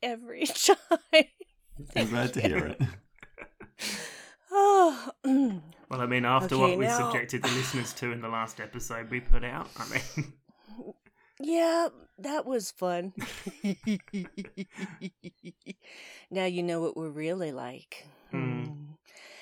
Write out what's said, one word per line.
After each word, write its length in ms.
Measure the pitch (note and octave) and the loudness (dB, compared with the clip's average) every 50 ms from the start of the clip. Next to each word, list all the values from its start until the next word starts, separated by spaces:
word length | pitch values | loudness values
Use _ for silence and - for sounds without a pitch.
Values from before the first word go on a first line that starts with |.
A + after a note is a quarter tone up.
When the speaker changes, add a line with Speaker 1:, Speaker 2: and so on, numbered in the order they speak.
Speaker 1:
Aw. 40 | - | -6
Speaker 2:
every 400 | B3 A#3 A3+ A#3+ A#3 - - D#4 | -6 -6 -8 -10 -14 -6 -4 -4
<laughs> 0 | |
time. 760 | - - - - - G4 - - - E4+ - - _ E4 D#4 - - _ - - - _ _ _ _ - - - - - | -2 -2 4 6 6 6 6 4 0 0 0 2 _ 6 6 6 4 _ -16 -20 -20 _ _ _ _ -16 -16 -14 -6 -2
Speaker 1:
I'm 140 | - - G#2+ | -2 0 0
glad 240 | A#2 A#2+ B2 B2 - | 0 0 0 0 0
to 60 | - | 0
hear 260 | - - - - D2+ D#2 | 0 0 0 0 -2 -4
it. 120 | - - C3 - - - - _ _ _ - - - - - - _ - - - _ - - - - - - - - - - - - _ _ - | -2 -2 -2 -2 -2 -6 -18 _ _ _ -20 -20 -20 -20 -20 -20 _ -20 -20 -20 _ -10 -8 -8 -8 -8 -10 -12 -14 -18 -20 -20 -20 _ _ 0
Speaker 2:
Oh, 600 | F#4 G4+ G4 G4+ G4+ G4 F4+ E4 C4+ A#3+ - C4 - _ - | 4 6 8 8 8 8 8 6 6 2 -6 -12 -12 _ 2
mm. 340 | C4+ C4 C#4 C4+ A#3 G3 F3 D3+ E3 - - - - | 4 4 4 4 2 0 -4 -8 -14 -20 -20 -12 -8
Speaker 3:
Well, 100 | C3 B2+ | -4 -2
I 60 | B2 | 0
mean, 180 | A#2+ B2 B2+ B2 | 2 2 2 4
after 300 | A#2+ C3 C3 F#3+ F3+ C3 | 4 4 4 4 2 4
Speaker 2:
Okay, 80 | C3 C3 - | 4 4 4
Speaker 3:
what 80 | - C3 | 4 2
we 80 | C3 | 2
Speaker 2:
now 240 | - A#3+ A#3+ A#3+ - | 2 2 0 0 0
Speaker 3:
subjected 320 | - A#2+ A#2+ A#2+ B2+ A#2 | 0 -2 -2 -4 -4 -2
the 60 | A2+ B2+ | 0 0
listeners 440 | B2 C3 B2+ - - B2+ A2+ A#2 - | 0 0 -2 -2 -2 -4 -4 -6 -6
to 180 | - B2+ A#2+ | -6 -6 -6
in 100 | A#2 A#2+ | -4 -6
the 60 | A#2 A2+ | -6 -4
last 320 | A2+ A2+ A2+ A2 - - | -4 -4 -4 -6 -8 -12
episode 500 | G#2+ G#2+ - A#2+ - - A#2 A2+ A2+ A2 | -12 -12 -10 -10 -10 -8 -8 -10 -8 -6
we 100 | A#2+ B2 | -6 -2
put 240 | B2 - A#2+ A#2+ A#2 | 6 8 8 8 8
out, 240 | B2 B2+ D#3 E3+ - - | 4 -4 -8 -10 -10 -10
I 120 | - A2+ - | -12 -8 -6
mean 420 | A2+ - - - - D#3 C3 - - _ _ _ _ _ _ G#3+ G#3+ A#3 A#3+ G#3+ | -4 -6 -6 -6 -6 -8 -8 -8 -12 _ _ _ _ _ _ -20 -18 -16 -16 -16
<laughs> 60 | - _ _ _ _ _ _ _ _ - | -18 _ _ _ _ _ _ _ _ -10
Speaker 2:
Yeah, 480 | C4+ D4+ E4 E4+ E4 E4 E4 E4+ E4+ D4+ - - - - _ - | -4 0 2 2 4 4 2 2 0 -2 -4 -10 -18 -20 _ -12
that 280 | G3+ C#4 D4 D#4 G#3 | -8 -6 -4 -4 -2
was 240 | A#3+ C4+ A3+ F3+ - | -2 -2 -4 -4 -6
fun. 420 | - - F#3 F3+ F3 F3 F3+ F#3+ - - - - - - - F#3+ - - | -6 -4 -4 -2 -2 -2 -4 -6 -8 -10 -10 -10 -10 -12 -12 -12 -8 -4
<laughs> 300 | - G3+ F#3 - - A3 G#3 F#3 - - - G3 F3 - - - F#3+ - - F#3+ F#3+ - - - F#3+ F#3+ D#3+ - F#3 F#3 - _ - F3 - _ - F3 - _ _ - G3 - _ - - - - - - - - _ | -4 -4 -4 -2 -2 -4 -4 -4 -4 -8 -8 -8 -8 -8 -10 -12 -14 -12 -12 -12 -12 -12 -10 -10 -10 -10 -10 -12 -14 -14 -14 _ -18 -20 -20 _ -20 -20 -20 _ _ -18 -18 -18 _ -20 -20 -20 -20 -20 -20 -20 -16 _
Now 160 | F#3 F#3+ F#3 | -4 -2 -2
you 160 | F#3 F3+ F3 | 0 0 -2
know 180 | F3 F3 E3+ E3 | -2 -2 -2 -2
what 160 | E3 D#3+ - | -2 -2 -4
we're 140 | D#3 D#3+ D#3 | -4 -8 -8
really 420 | C#3+ D3+ D#3 D#3+ F3+ F#3+ F3 D3+ | -6 -4 -4 -4 -4 -4 -4 -6
like. 540 | C3 C3 B2 B2 C3 B2 - _ - - - - - _ _ _ | -6 -8 -8 -10 -12 -14 -16 _ -18 -18 -18 -20 -20 _ _ _
Speaker 3:
Hmm. 340 | - C3+ C3 B2+ B2 C3+ D3+ | -6 -4 -4 -4 -4 -4 -6
Speaker 2:
Hmm. 80 | D3+ D3 D3 D3 D3 D#3 - _ _ - - - - - - | -8 -10 -14 -16 -18 -20 -20 _ _ -20 -20 -20 -20 -20 -20